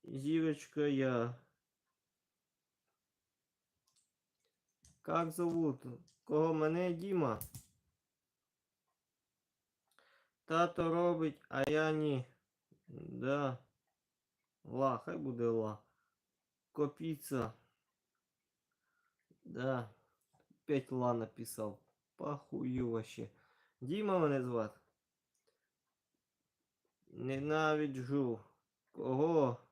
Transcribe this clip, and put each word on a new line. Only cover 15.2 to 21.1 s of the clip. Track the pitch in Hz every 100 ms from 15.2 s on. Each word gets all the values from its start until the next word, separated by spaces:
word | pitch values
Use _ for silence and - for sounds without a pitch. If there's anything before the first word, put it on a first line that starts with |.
| 139 120
ла. | 117 113 107 107 _ _ _ _ _ _ _ _ _
Копіца. | - 147 - 160 147 - 131 113 - _ _ _ _ _ _ _ _ _ _ _ _ _ _ _ _ _ _ -
Да. | - 131 127 113 - _ _ _ _ _ _ -
П'ять | 143 -
ла | 127 123